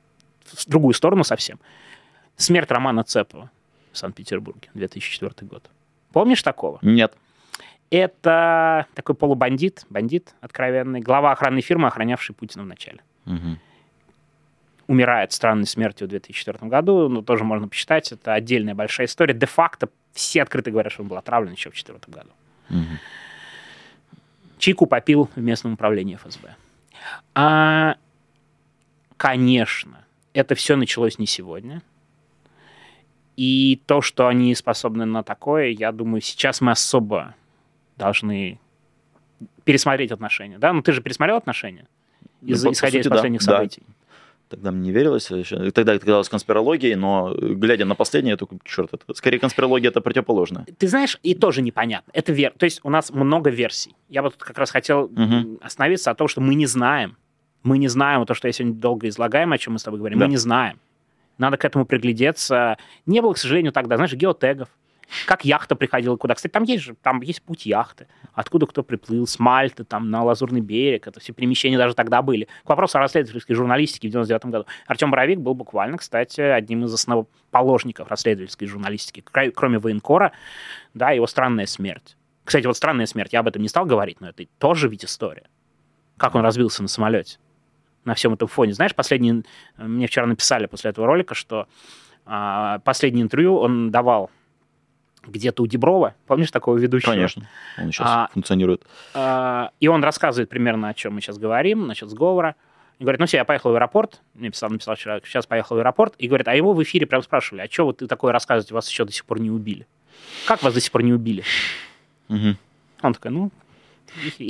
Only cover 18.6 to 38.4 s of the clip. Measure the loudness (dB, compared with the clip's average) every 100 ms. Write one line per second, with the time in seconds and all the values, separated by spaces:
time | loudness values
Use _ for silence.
18.6 | -2 -4 -6 -4 -4 0 0 2 0 2
19.6 | 0 0 -10 _ _ -10 -2 0 0 -4
20.6 | -2 -2 -2 -6 -12 -12 -4 -2 -2 -8
21.6 | -14 -14 -18 -20 -20 -20 -20 _ _ _
22.6 | -6 -4 -4 -8 -16 -20 -20 -20 -20 -20
23.6 | -20 -20 -20 _ _ -20 _ _ _ -2
24.6 | 0 4 4 4 4 4 4 0 -2 -2
25.6 | -2 -2 0 0 -2 -10 -16 -20 -20 -20
26.6 | _ _ _ -20 -18 -18 _ 0 4 4
27.6 | 4 4 2 -2 _ _ _ _ _ _
28.6 | _ _ _ _ _ -2 0 2 4 4
29.6 | 2 -4 -10 -18 _ _ _ -2 0 0
30.6 | 2 0 0 0 -2 -2 -6 -6 -10 -14
31.6 | -14 -16 -18 _ _ _ _ _ _ _
32.6 | _ -20 -20 _ _ _ _ -4 0 4
33.6 | 4 2 2 2 2 2 4 4 4 2
34.6 | -2 -2 -4 -4 -4 -4 -6 -6 -2 0
35.6 | 0 -2 -4 -4 -4 -4 -6 -2 -2 2
36.6 | 2 2 2 2 2 -4 -6 -16 _ _
37.6 | _ _ _ -4 -2 -2 -2 -4